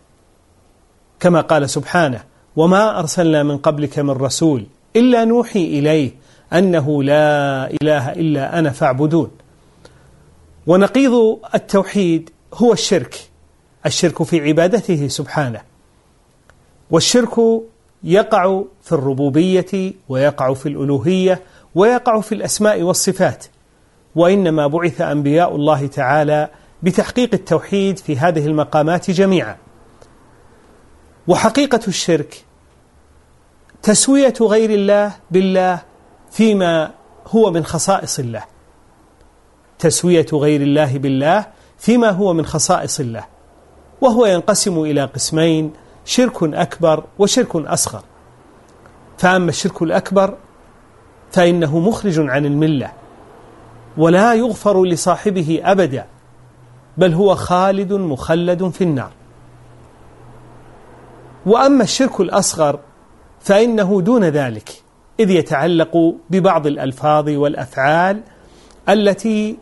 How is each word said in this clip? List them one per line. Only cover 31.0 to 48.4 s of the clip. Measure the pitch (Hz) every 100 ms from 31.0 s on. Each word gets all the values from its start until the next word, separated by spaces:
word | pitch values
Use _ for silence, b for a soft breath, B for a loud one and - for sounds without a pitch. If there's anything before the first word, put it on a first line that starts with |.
| _ _ -
وحقيقة | 175 220 277 285 226 208
الشرك | 170 - 160 147 - _ _ _ _ _ _ _ _ _ _ _ _ _ -
تسوية | - 208 - 277 269 -
غير | 226 214 226
الله | 208 196 208 208 - -
بالله | 175 190 185 185 175 - _ _ _ _
فيما | - 220 202 175 165 156 - _ - -
هو | 226 208
من | 165 151
خصائص | 165 - 196 - -
الله، | 120 110 - _ _ _ _ _ _ _ _ _ _ _ _ -
تسوية | 165 - 180 170 151
غير | 151 151 147
الله | 143 143 147 139
بالله | 135 135 147 196 196 b b b
فيما | - 240 226
هو | 185 202
من | 165 147
خصائص | 156 - 175 139 -
الله، | 127 110 - _ _ _ _ _ _ -
وهو | 269 220 226
ينقسم | 175 - 196 - 165
إلى | 156 143 131
قسمين: | 131 - 160 165 160 156 - B B -
شرك | - 254 -
أكبر | 165 - 175 - 165 156 - -
وشرك | 202 - 233 170
أصغر. | 147 170 - 107 - _ - -